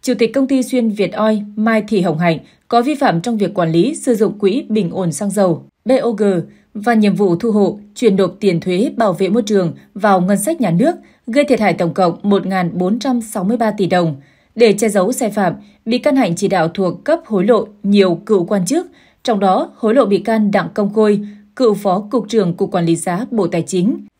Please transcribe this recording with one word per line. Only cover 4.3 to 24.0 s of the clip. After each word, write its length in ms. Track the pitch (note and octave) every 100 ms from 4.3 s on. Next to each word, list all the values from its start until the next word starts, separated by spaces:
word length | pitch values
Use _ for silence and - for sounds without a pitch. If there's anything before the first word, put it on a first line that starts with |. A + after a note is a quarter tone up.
| -
quỹ 280 | G3 A3+ -
bình 220 | A3 F3
ổn 200 | - F3+
xăng 180 | D3+ G#3
dầu 340 | G3+ F#3+ D3 - _
B 60 | - C4
O 80 | A#3
G 140 | G#3 G#3 F3+ - - _
và 200 | G#3+ G#3
nhiệm 200 | A3+ G#3
vụ 220 | F3 G3+ E3+
thu 160 | A#3
hộ, 260 | G#3+ F#3+ - -
chuyển 220 | - A#3 G3
nộp 180 | F#3 -
tiền 200 | G3+ E3+
thuế 320 | - F3+ C4 -
bảo 160 | A3
vệ 160 | F3+ F#3+
môi 140 | G#3+
trường 300 | G#3+ G3+ F3 C3 -
vào 260 | - G#3 F#3+
ngân 180 | F#3 G3+
sách 220 | B3 E4
nhà 100 | G#3+
nước, 240 | E3+ C4+ F4 - _ -
gây 180 | A#3+
thiệt 160 | D4 B3
hại 140 | G#3
tổng 200 | E3 E3+
cộng 240 | F3 F3+ E3
một 240 | G3+ G3+ F3+
ngàn 240 | F#3+ F3
bốn 260 | F3+ F3+ A#3
trăm 220 | C#4 B3
sáu 240 | A3+ G#3+
mươi 120 | F#3 A#3
ba 140 | A3+
tỷ 160 | G#3 F3+
đồng. 300 | F3+ E3+ C#3 - _ _
Để 180 | - A3+
che 160 | G3+ A3+
giấu 240 | G3+ F#3
sai 180 | B3+ A3
phạm, 240 | G#3+ G3 - - _
bị 140 | - B3
can 180 | D4 C4+
Hạnh 180 | G#3+ E3+
chỉ 120 | G3
đạo 200 | F#3 E3
thuộc 360 | E3+ F#3 C#3
cấp 160 | - E4 -
hối 180 | G#3+
lộ 220 | G3 A3+ - -
nhiều 360 | G3+ G3+ F#3+ E3+ -
cựu 180 | G3+
quan 220 | E3+ G#3 F3
chức, 200 | D#4 F4+ _ _ _
trong 160 | - G#3
đó 300 | G3 G3 - -
hối 180 | A3
lộ 100 | B3+
bị 140 | G#3+ G3+
can 320 | - A3 G#3
Đặng 180 | G3+ E3+
Công 200 | - G3+
Khôi, 260 | G#3+ G#3+ G#3 - - _ -
cựu 180 | B3
Phó 320 | G#3 G#3 F#3 G#3
Cục 180 | B3+ -
trưởng 260 | A3+ F3+
Cục 200 | E3+ F#3+
Quản 100 | F#3
lý 120 | E3+ E3
giá 300 | F#3 F3 -
Bộ 160 | A3+ F3
Tài 160 | F3
chính. 440 | D#3 F#3 F3+ E4